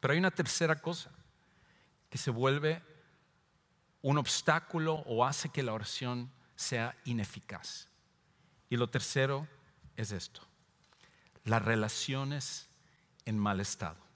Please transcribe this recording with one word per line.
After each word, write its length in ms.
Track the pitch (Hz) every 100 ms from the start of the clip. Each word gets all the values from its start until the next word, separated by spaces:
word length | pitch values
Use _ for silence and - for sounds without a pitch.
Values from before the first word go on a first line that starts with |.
Pero 100 | 131
hay 80 | 151
una 100 | 185
tercera 520 | - 156 - 165 151
cosa 280 | - 170 - - - _ _ _ _ _ _ _ _
que 80 | 127
se 140 | -
vuelve 520 | 117 131 139 151 165 - - _ _ _ _ _ _ _ _ _ _
un 160 | 135 147
obstáculo 800 | 127 - - 160 - 165 160 156 -
o 200 | 113 123
hace 220 | 139 151
que 160 | -
la 80 | 127
oración 580 | 110 104 - 127 123 123 - _ -
sea 400 | - 120 117 - -
ineficaz. 840 | 117 101 - - 95 - - - _ _ _ _ _ _ _ _
Y 60 | 120
lo 140 | 120
tercero 580 | 123 - 139 135 139 151 - - _ - -
es 160 | 110
esto, 300 | 98 - - - _ _ _ _ _ - _ _ - -
las 160 | 117
relaciones 1040 | 107 113 107 - - 135 139 143 131 - - _ _ _ _ _
en 160 | - 110
mal 220 | 104 95
estado. 420 | 101 - 90 80 -